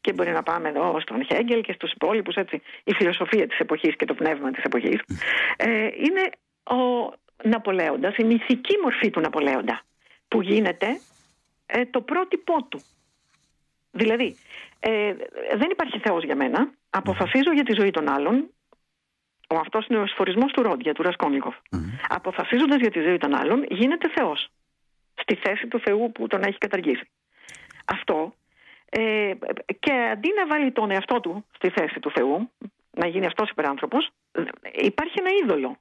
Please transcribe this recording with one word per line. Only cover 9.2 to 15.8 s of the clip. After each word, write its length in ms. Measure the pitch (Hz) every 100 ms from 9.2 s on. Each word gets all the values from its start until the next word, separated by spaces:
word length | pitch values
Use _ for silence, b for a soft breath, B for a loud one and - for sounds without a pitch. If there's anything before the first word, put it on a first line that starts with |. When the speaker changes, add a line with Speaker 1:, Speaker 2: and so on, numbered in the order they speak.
Speaker 1:
Ναπολέοντα, 600 | 156 156 143 131 101 117 - _ b b _
που 140 | 226
γίνεται, 440 | 185 208 202 175 202 294 - _ _ _ _ _ _
ε, 180 | 226
το 160 | 247 247
πρότυπό 680 | - 320 370 370 - 330 247
του. 120 | - - _ _ _ _ _ _ _ _ _ _
Δηλαδή, 460 | - 220 226 233 - B B B B
ε, 340 | 220 214 208 180 - - - 202
δεν 120 | 302
υπάρχει 280 | 392